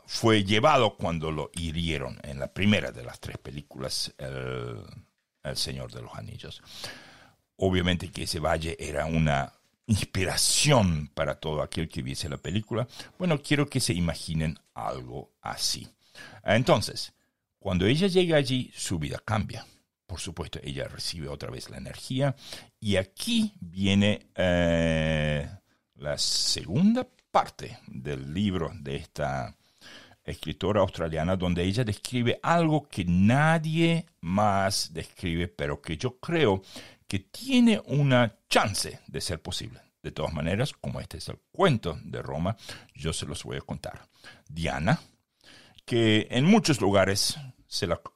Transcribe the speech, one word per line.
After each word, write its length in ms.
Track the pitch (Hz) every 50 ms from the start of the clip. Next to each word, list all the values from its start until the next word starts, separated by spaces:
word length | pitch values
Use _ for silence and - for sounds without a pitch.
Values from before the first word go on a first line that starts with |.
| _
fue 380 | - - - - 113 110 107 98
llevado 520 | 95 107 107 123 156 151 135 117 104 -
cuando 360 | - - 90 85 80 78 78
lo 200 | 78 76 73 - -
hirieron 640 | 85 85 80 76 82 85 82 78 71 65 64 62 - -
en 160 | 71 69 67
la 140 | 65 - -
primera 380 | 80 92 104 107 90 - 65
de 120 | 57 58 60
las 160 | 60 - -
tres 180 | - - - -
películas, 760 | - - 65 71 69 _ - 65 65 65 - - - - -
El, 680 | - 73 65 67 65 64 64 64 62 60 60 58 52 50 50 - - - _ _ _ _ _ _ _ _
El 140 | 73 65
Señor 340 | - - 80 69 67 64 57
de 100 | 57 65
los 120 | 58 - -
Anillos. 460 | - 55 - - - - - - - - - - - - - - - - - - - - - _ _ _ _ _
Obviamente 520 | - 95 95 92 90 87 90 90 85 - -
que 140 | - - -
ese 160 | - - 87
valle 380 | 76 80 85 82 80 82 82 -
era 260 | 80 73 76 73 80
una 460 | 82 82 80 80 76 71 67 67 - - _ _ _ _ _ _
inspiración 1200 | - 110 92 - - - 95 92 82 - - - - - - - 143 147 120 101 90 82 76 73 69 _
para 260 | - 76 71 65 -
todo 220 | - 78 76 76
aquel 280 | 67 - - - 82 76
que 120 | - -
viese 280 | 65 64 69 - - 73
la 80 | 69
película. 500 | 69 - - 87 110 107 - 120 107 127 - - - - - _
Bueno, 240 | _ 180 180 160 139
quiero 260 | - - 147 139 147
que 120 | 143 - 131
se 140 | - - 104
imaginen 640 | 87 87 82 71 - - - 82 80 78 78 73 - _ _ _
algo 580 | 60 57 60 64 65 64 62 62 - 60 _ _ _
así. 460 | - 55 57 - - - - - - - _ _ _ _ _ - - - - - _
Entonces, 680 | - 101 117 127 - 156 117 - - - - - - _ _ _ _ _ _ _ _ _ _
cuando 260 | - 98 95 90 98
ella 220 | 104 135 156 196
llega 300 | 196 175 185 180 170 160
allí, 340 | 147 139 120 131 127 113 - -
su 240 | - - - 101
vida 220 | 82 76 69 - - -
cambia. 420 | - 107 107 95 - - 98 - - _ _ _ _ _ _ _
Por 140 | - 92 -
supuesto, 380 | - - 80 - 80 78 - 73 67
ella 240 | 69 69 67 64
recibe 400 | - - - - - - 85 73
otra 240 | 69 71 69 - 57
vez 180 | - - - -
la 80 | -
energía. 560 | - 65 - - - - - 131 131 143 139 131 - - - - - - _ _ _
Y 160 | - 104 95
aquí 580 | 92 95 - _ - - 226 233 233 220 208 - -
viene, 680 | 180 85 - - 196 196 196 202 - 208 202 - - _ _
eh, 1120 | - 92 90 87 87 87 85 85 85 82 82 80 80 80 80 80 78 76 76 76 73 71 - - - _ _ _ _ _ _ _
la 220 | - 71 73 71
segunda 880 | - - - - - - - - - - 120 95 139 190 214 233 254 - - _ _ _ _
parte 500 | - 190 - - - - - - 120 - -
del 460 | - - 64 64 71 71 65 67 69 76
libro 380 | 92 107 101 92 90 80 71 -
de 220 | - 71 69 69
esta 580 | 69 - - _ - 73 69 67 67 62 55 - _ _ _ _ _ - - - - - - - _ _
escritora 560 | - 73 - - 78 78 - - 90 104 104
australiana, 560 | 95 - - - 82 82 80 80 78 87 95
donde 300 | 92 87 90 87 87 87
ella 180 | 95 98 117 127
describe 560 | 110 107 - - - 123 123 120 120 - -
algo 460 | - 147 165 170 165 156 151 151 147
que 160 | _ - - 90
nadie 1040 | 87 87 90 95 107 123 139 151 160 165 170 156 160 156 165 165 170 170 160 160 - _ _
más 720 | - 82 95 101 107 104 98 98 98 98 98 - - - -
describe, 560 | 80 - - - - - 90 82 87 87 82
pero 320 | - - 73 73 71 -
que 160 | - - 80
yo 200 | 76 - 123 - _
creo 420 | - - 170 165 151 107 95 95 - - - - - - - _ _
que 140 | _ - 98
tiene 600 | - _ - - 226 262 269 247 240 233 214 - -
una 480 | - 135 143 147 139 131 123 120 107 - _ _
chance 520 | _ - 240 185 113 98 - - - - - _
de 120 | - - -
ser 220 | - - 90 82
posible. 400 | - 95 - - - - 62 - _ _ _ _
De 100 | - 78
todas 200 | 73 - 76 71
maneras, 420 | 82 78 76 82 95 104 131 147 -
como 280 | _ - - - 62
este 160 | - - -
es 100 | 80 -
el 120 | - - - _ _
cuento 480 | _ - 185 185 131 107 - 85 76 - -
de 180 | - - 58
Roma, 340 | - - 69 76 85 92 110 - - - - - - _ _
yo 180 | - 71 80
se 140 | - - -
los 180 | - 71 - -
voy 140 | 57 62
a 40 | 69
contar. 460 | - - 73 71 - - - - - _ _ _ - - - - _
Diana 540 | _ - 82 82 73 65 65 - 160 160 - - _ _ _ _ _ _ _ _ - - - - - _ - _ -
que 380 | 123 117 113 110 107 107 - -
en 160 | - 123 139
muchos 360 | 175 214 220 - - 143 -
lugares 540 | 101 98 98 98 95 95 98 98 - - - 151 143 127 - _ _
se 220 | _ - - 104
la, 120 | 85 85 - _ - -